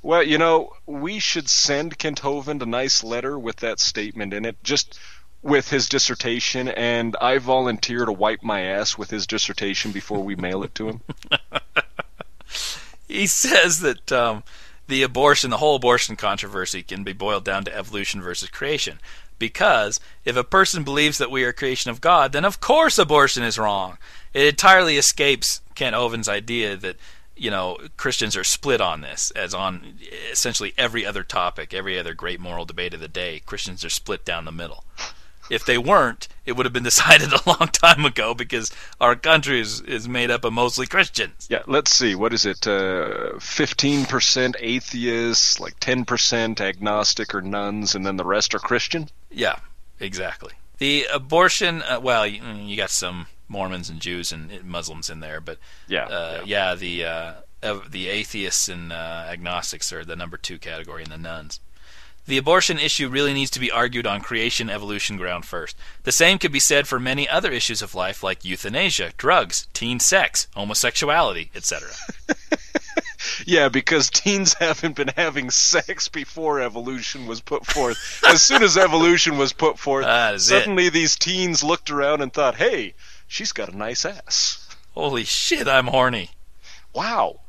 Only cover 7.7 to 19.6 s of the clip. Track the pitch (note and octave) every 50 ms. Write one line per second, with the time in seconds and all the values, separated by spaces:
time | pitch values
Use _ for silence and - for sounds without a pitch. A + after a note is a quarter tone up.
7.7 | A2+ G#2+ - - A#2+ A#2+ A#2+ A2 G#2 F2+ G2+ G#2+ A2+ G2+ - A#2 G#2 G2 F#2 F#2
8.7 | G2 G2+ G#2+ - - - G#2 G2 A2 G#2+ G2 - A2+ A2 - - G2 - G#2+ G2+
9.7 | F#2+ - - A2 G2 F#2+ - - G#2+ G2+ F#2+ G2+ G2 F2 F2+ F2+ F#2 F#2+ G2 F#2+
10.7 | - - A2 A2 A2 A#2 - - C#3 - - - - - - - - D3 - -
11.7 | - D#3+ - - - - - - - - - - - - - - - - - -
12.7 | - - - - - - - - - - G3+ F#3+ - - - C4 E4 F#3+ E3 F3+
13.7 | E3 D#3+ F3+ C#3+ B2 - - - C#3 B2+ A#2+ A#2 A2+ G#2 - - - - - -
14.7 | - - - - C3+ C3+ C3+ B2+ A#2+ B2 C#3 D3 C#3+ - - C3 A#2 - D3+ D3+
15.7 | D3 C3 A#2+ B2 B2 A#2+ - - A2+ - - G#2 G2 G2+ - G2 G2+ F#2+ F#2 -
16.7 | - F#2 E2+ - F#2+ F#2+ G2+ G2 F#2+ G2+ A2 G#2 G#2 G2 G2 G2 F#2+ G2 G2+ -
17.7 | - G#2+ F#2+ G#2 G#2+ G2+ G2 - - G2+ F2+ F2+ F2+ - - - - - C#3+ C#3
18.7 | D3+ C#3 - - - - - - - - - - - - A#2 A#2 - -